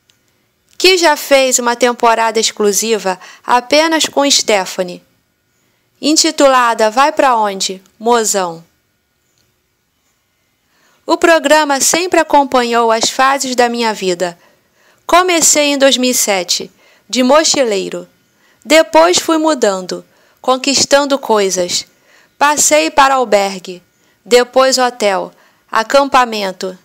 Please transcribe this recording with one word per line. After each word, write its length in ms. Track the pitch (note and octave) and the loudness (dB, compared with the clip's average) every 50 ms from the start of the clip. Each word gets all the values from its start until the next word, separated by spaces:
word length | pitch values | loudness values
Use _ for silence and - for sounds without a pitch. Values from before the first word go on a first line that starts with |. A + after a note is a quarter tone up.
| _ _ _ _ _ _ _ _ _ _ _ _ _ _ _ _ | _ _ _ _ _ _ _ _ _ _ _ _ _ _ _ _
que 200 | - F4+ F#4+ F4 | 0 0 2 2
já 200 | E4+ D#4 D4 - | 2 0 0 0
fez 420 | - - C#4 C4+ C4 B3+ B3 - | 0 0 2 2 2 2 0 -2
uma 160 | A#3+ A#3+ A#3+ | -2 -2 -2
temporada 640 | A#3+ B3 B3 A#3+ A#3 A#3+ A#3 A3+ A3 A3+ A3+ A3 A3 | 0 0 -2 0 0 2 2 2 2 0 -2 -2 -2
exclusiva 800 | G#3+ - - - G#3+ G3+ G3 F3+ G3+ A3+ A3+ G3+ F3+ F#3+ F3+ F3 - - - - _ | -4 -4 -4 -2 -2 0 0 -2 -2 -2 -4 -2 -2 -6 -6 -6 -10 -20 -20 -20 _
apenas 640 | - - B3 A#3+ - C#4+ D4+ D#4+ E4 D#4+ D4+ - - | 0 0 0 2 2 2 2 2 2 0 0 -2 -2
com 220 | - C#4 C#4 C#4+ | -2 0 0 0
Stephanie, 720 | C4 - - - G#3+ G3 F#3 - - - F#3 F3+ F3 F3 _ _ _ _ _ _ _ _ _ _ _ _ _ _ _ _ _ _ _ _ | 0 0 0 0 0 -2 -2 -4 -6 -8 -8 -8 -10 -18 _ _ _ _ _ _ _ _ _ _ _ _ _ _ _ _ _ _ _ _
intitulada 880 | - C#4+ D#4+ D#4 - D#4+ D#4 - C#4+ C4+ C4 B3 A#3+ A#3 A3+ A3 A3 G#3+ | -4 -2 -2 0 -2 -2 0 2 2 4 4 4 2 2 0 0 0 0
Vai 220 | G#3+ B3+ C#4 D4+ | 2 2 0 0
Pra 240 | D4+ D4+ C#4+ C4 B3 | 2 2 2 2 2
Onde, 480 | A3 G#3+ G3+ G3 F#3+ - - F#3 F#3 _ _ _ _ | 2 0 -2 -4 -6 -8 -8 -10 -12 _ _ _ _
Mozão. 640 | G#3+ A#3 A#3+ A#3 A3 G3+ G#3 G3 F#3 F3 E3 E3 E3 _ _ _ _ _ _ _ _ _ _ _ _ _ _ _ _ _ _ _ _ _ _ _ _ _ _ _ _ _ _ _ _ _ _ _ _ _ _ _ _ _ _ _ _ _ _ _ _ | -2 0 0 0 0 -2 -2 -2 -4 -4 -8 -12 -18 _ _ _ _ _ _ _ _ _ _ _ _ _ _ _ _ _ _ _ _ _ _ _ _ _ _ _ _ _ _ _ _ _ _ _ _ _ _ _ _ _ _ _ _ _ _ _ _
O 120 | - E4 E4 | -4 -2 0
programa 640 | - E4+ E4 D#4+ C4 - D4+ D#4 D4+ C#4+ C#4 C4 | 2 2 2 2 2 2 2 2 2 0 -2 -2
sempre 400 | B3 - - D#4+ F#4 F#4 F#4 E4+ | 0 -2 -2 -2 -2 0 0 0
acompanhou 680 | D#4 D#4 - C#4+ C#4 B3+ - B3+ A#3+ A#3 A#3 A#3 A#3+ A3+ | 0 2 2 0 0 2 0 0 0 0 0 0 2 2
as 200 | A3 A#3 A3+ - | 0 0 -2 -4
fases 440 | - - C4 C4+ C#4 C#4 C4+ C4 B3+ | -2 0 0 0 0 -2 -4 -6 0
da 140 | A#3+ A#3+ A#3+ | 0 0 0
minha 260 | A#3+ A#3+ A#3 A3+ G#3+ | 0 -2 -4 -4 -4
vida. 460 | G#3+ F#3+ F#3 F3 F3 F#3 F3 E3+ _ _ _ _ _ _ _ _ _ _ _ _ _ _ | -4 -4 -4 -4 -4 -4 -8 -8 _ _ _ _ _ _ _ _ _ _ _ _ _ _
Comecei 680 | - E4 F4 F#4 F4+ F4 E4 C#4+ - - D4+ D4 C#4+ C#4+ | 2 2 2 2 2 0 0 0 0 0 2 0 0 0
em 40 | C4+ | 2
dois 200 | C4+ C4+ B3 B3+ | 2 2 2 2
mil 140 | B3+ B3+ | 0 -2
e 20 | B3 | -2
sete, 580 | - - G#3+ G3 F#3 F3 - - - F#3+ - _ _ _ _ _ _ _ _ | -2 -2 -2 -2 -4 -4 -4 -6 -8 -8 -12 _ _ _ _ _ _ _ _
de 120 | G3 B3 | -4 -2
mochileiro. 840 | B3+ B3 C#4+ D#4 D#4+ - - D4 C4 A3+ G3+ F#3+ F3+ F3 F3 F3 F3 _ _ _ _ _ _ _ _ _ _ _ _ | 0 2 4 2 2 2 0 0 0 -2 -2 -4 -6 -6 -10 -12 -14 _ _ _ _ _ _ _ _ _ _ _ _
Depois 540 | A3 D4 D#4+ D#4+ D#4+ - D#4 E4 F4 F4 - | 0 2 2 2 4 4 4 4 4 2 0
fui 200 | - - D#4+ D#4 | 0 -2 -2 0
mudando, 680 | D#4 D#4+ D4+ B3+ A3+ G#3 F#3+ F#3 F#3 F3+ F3+ F3 F3 _ _ _ _ _ _ _ | 0 0 0 0 0 -2 -2 -4 -8 -10 -12 -14 -14 _ _ _ _ _ _ _
conquistando 800 | - B3+ B3+ C4 B3+ C#4 C4 - - - C#4 C#4 C#4+ C4+ C#4 C4 | -2 -2 -2 -2 0 -2 0 -2 0 2 2 0 2 0 -2 -4
coisas. 640 | - - A3 G#3 G3 F#3+ F#3 F#3 F3 F3 - - - _ _ _ _ _ _ _ _ _ _ - | -2 -2 0 0 0 -2 -2 -4 -6 -4 -6 -8 -8 _ _ _ _ _ _ _ _ _ _ -2
Passei 520 | C#4 D4 D4+ C#4+ - - D4+ D4+ D#4+ D#4+ | 0 0 0 0 0 2 2 2 0 0
para 260 | - C#4+ C4+ C4+ C4+ | 2 2 2 4 2
albergue, 680 | C4 B3 G#3+ G#3 G3+ G3 G3 G3 F#3 F3+ F#3+ F3 F3 _ _ _ _ _ _ _ _ _ | 0 0 0 0 0 0 -2 -6 -8 -14 -16 -18 -18 _ _ _ _ _ _ _ _ _
depois 540 | F#3+ A#3+ A#3+ B3 B3 - B3+ C4 C4 B3+ B3+ | 2 2 2 2 2 0 2 2 2 2 0
hotel, 560 | B3+ B3 B3 B3 A3+ G3+ F#3+ F3+ F3 F3+ _ _ _ _ _ _ _ _ | 0 -2 -2 -2 -2 -2 -2 -2 -6 -8 _ _ _ _ _ _ _ _
acampamento. 1080 | - A3 A3 A3 - C#4 C#4+ C4+ C4+ B3+ B3 A#3 A3 G#3 G3 F#3+ F#3 _ G3 F#3 F#3 - _ | -4 -4 -4 2 2 0 2 2 2 0 0 0 -2 -6 -6 -6 -8 _ -10 -12 -12 -14 _